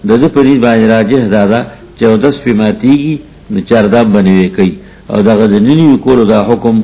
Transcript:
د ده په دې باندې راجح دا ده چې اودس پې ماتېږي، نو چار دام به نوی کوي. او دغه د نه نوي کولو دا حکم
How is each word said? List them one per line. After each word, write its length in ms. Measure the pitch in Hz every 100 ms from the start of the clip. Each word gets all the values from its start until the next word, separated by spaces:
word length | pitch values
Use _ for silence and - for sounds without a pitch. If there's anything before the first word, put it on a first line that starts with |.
| 101
د 20 | 117
ده 80 | 151
په 120 | 143
دې 140 | 135 135
باندې 200 | 120 113 110
راجح 280 | 113 107 131 110
دا 180 | 104 101
ده 140 | 113 - - - -
چې 60 |
اودس 320 | 113 110 139 139
پې 80 | 123 107
ماتېږي، 540 | 107 107 123 143 147 147 - - -
نو 100 | 101
چار 240 | - 113
دام 280 | 104 117 113
به 80 | 104
نوی 260 | 95 95 90
کوي. 240 | - 92 80 - - -
او 100 | 104
دغه 260 | 104 107 110
د 80 | 101 113
نه 80 |
نوي 240 | 156 160 120
کولو 260 | 127 123
دا 160 | 107 107 107
حکم 280 | 117 117 113